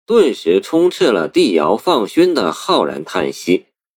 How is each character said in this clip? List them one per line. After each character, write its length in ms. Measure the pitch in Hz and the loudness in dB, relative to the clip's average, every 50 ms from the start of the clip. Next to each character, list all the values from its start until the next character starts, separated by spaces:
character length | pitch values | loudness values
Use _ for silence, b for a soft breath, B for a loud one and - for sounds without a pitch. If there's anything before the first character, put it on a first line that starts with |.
| _ | _
顿 280 | - 233 233 175 123 98 | 0 2 2 2 2 0
时 260 | - - 85 90 95 | -2 0 0 0 0
充 300 | - - - 165 175 180 | 0 0 0 2 2 2
斥 140 | - - 185 | 2 0 0
了 240 | 135 104 85 78 73 | 2 2 0 -2 0
帝 240 | - 180 170 113 85 | 0 0 2 2 2
尧 240 | 78 76 82 104 | 2 2 0 0
放 280 | 110 - 180 165 120 98 | 0 0 0 0 0 -2
勋 280 | - - 160 180 180 165 | 0 0 2 2 2 2
的 180 | 127 92 80 | 0 -2 -2
浩 320 | - - - 196 175 127 85 | -4 -4 -4 -2 0 0 0
然 220 | 71 67 71 80 | -2 -4 -8 -10
叹 260 | - - 92 73 69 | -8 -6 -4 -4 -4
息。 360 | 69 - - 87 90 - - _ _ _ _ _ _ | -6 -6 -2 0 -2 -2 -2 _ _ _ _ _ _